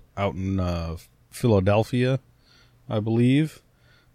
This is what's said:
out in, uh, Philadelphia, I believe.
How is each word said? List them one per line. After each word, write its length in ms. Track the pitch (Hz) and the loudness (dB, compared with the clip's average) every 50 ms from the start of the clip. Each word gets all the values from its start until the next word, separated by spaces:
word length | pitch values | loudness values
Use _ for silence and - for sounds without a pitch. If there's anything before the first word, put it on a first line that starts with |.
| - _ _ 101 | -2 _ _ -4
out 160 | 101 101 - | -4 -4 -4
in, 260 | 92 95 95 95 95 | -4 -4 -4 -2 -2
uh, 380 | 90 90 87 85 82 82 80 78 - - _ _ _ _ | -2 -2 -4 -4 -6 -8 -10 -12 -14 -18 _ _ _ _
Philadelphia, 880 | - - - 120 107 98 92 101 101 107 110 - - 123 123 127 135 131 - _ _ _ _ _ _ _ _ _ _ _ _ - | -8 -2 0 2 4 4 4 2 2 2 0 0 -2 -2 0 0 -2 -2 -4 _ _ _ _ _ _ _ _ _ _ _ _ -6
I 100 | 113 110 | -4 -4
believe. 600 | 104 113 110 117 120 127 135 143 156 151 - - _ _ _ _ _ _ _ _ _ _ _ | -2 0 2 2 4 4 4 2 2 0 -4 -10 _ _ _ _ _ _ _ _ _ _ _